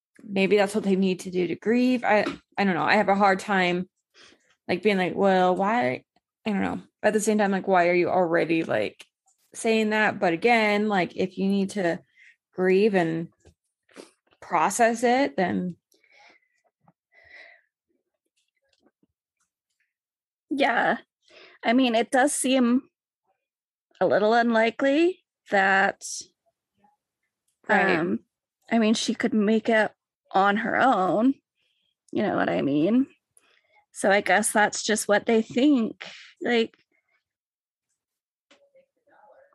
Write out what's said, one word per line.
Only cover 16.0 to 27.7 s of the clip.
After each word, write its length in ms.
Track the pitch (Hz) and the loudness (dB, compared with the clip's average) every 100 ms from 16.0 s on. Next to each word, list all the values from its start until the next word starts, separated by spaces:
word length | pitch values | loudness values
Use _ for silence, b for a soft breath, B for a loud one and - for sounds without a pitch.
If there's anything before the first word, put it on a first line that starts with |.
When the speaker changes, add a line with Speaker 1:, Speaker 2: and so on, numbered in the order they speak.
| b b b b b b _ _ _ _ _ B B B B B B _ _ _ _ _ _ _ _ _ _ _ _ _ _ _ _ _ _ _ _ _ _ _ _ _ _ _ _ | b b b b b b _ _ _ _ _ B B B B B B _ _ _ _ _ _ _ _ _ _ _ _ _ _ _ _ _ _ _ _ _ _ _ _ _ _ _ _
Speaker 2:
Yeah. 480 | 277 269 240 - - - _ B B B B | -2 0 0 -2 -2 -8 _ B B B B
I 80 | - | 0
mean, 220 | 247 254 | 2 2
it 160 | 226 233 | 0 0
does 220 | 269 285 | 0 0
seem 480 | - 262 262 240 247 - _ _ _ _ _ _ _ _ _ _ - | 0 0 2 2 0 -4 _ _ _ _ _ _ _ _ _ _ -4
a 60 | 185 | 0
little 280 | 143 214 | 2 2
unlikely 880 | 233 233 226 226 - 277 285 349 370 _ _ - | 2 2 2 0 0 0 2 0 -2 _ _ -2
that, 520 | 202 196 190 196 - - - - _ _ _ _ _ _ _ _ _ _ _ _ _ | 0 2 2 0 -4 -12 -14 -16 _ _ _ _ _ _ _ _ _ _ _ _ _
Speaker 1:
Right. 300 | - | -2